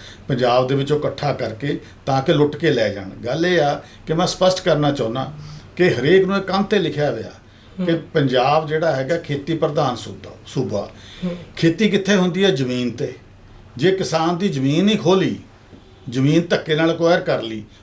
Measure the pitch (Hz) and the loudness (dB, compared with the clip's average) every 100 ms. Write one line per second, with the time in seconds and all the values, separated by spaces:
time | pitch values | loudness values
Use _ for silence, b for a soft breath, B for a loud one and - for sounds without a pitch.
0 | B B - 127 123 127 127 139 139 147 | B B -6 0 2 4 2 0 0 0
1 | 143 - 143 131 113 110 143 165 B B | -2 -4 -4 -4 -6 -6 -6 -6 B B
2 | - 135 131 151 147 147 165 123 107 98 | -2 -2 2 4 4 2 0 2 0 -2
3 | 95 98 110 147 175 175 143 143 B B | -10 -10 -6 -2 0 2 2 -2 B B
4 | - 160 180 - 185 185 180 151 147 143 | -4 -2 0 2 2 2 0 2 2 0
5 | 113 127 131 - B B B - 180 123 | -2 -4 -6 -10 B B B 0 2 2
6 | 135 190 185 196 190 190 202 208 160 147 | 4 4 4 0 0 -2 2 2 0 0
7 | 143 113 104 - - B B - 180 160 | -2 -2 -8 -14 -20 B B -6 -2 -2
8 | - 160 135 127 131 151 156 156 165 135 | 0 0 2 2 4 2 0 0 0 0
9 | 135 127 - 143 - 160 156 147 139 120 | -2 -4 -2 -6 -4 -2 0 0 -2 -4
10 | 110 92 - - - 143 104 104 - B | -10 -14 -16 -20 -10 -6 -4 -4 -8 B
11 | B B 180 175 - - 165 160 214 196 | B B -8 -8 -12 0 0 2 0 0
12 | 190 202 185 165 196 147 127 123 123 110 | 2 2 2 2 2 2 -2 -2 -4 -4
13 | 131 - - - - - - 120 180 190 | -8 -8 -20 -20 -20 -20 -18 -2 0 0
14 | - 160 160 175 202 143 131 156 202 220 | -2 0 0 0 -2 0 0 2 2 2
15 | 143 190 147 101 - - - - - - | 2 2 2 -4 -10 -20 -20 -20 -20 -18
16 | - 120 139 160 165 202 - 156 165 160 | -8 0 2 2 2 -2 0 0 2 2
17 | 165 175 - 127 113 110 104 B | 2 2 2 -2 -4 -8 -12 B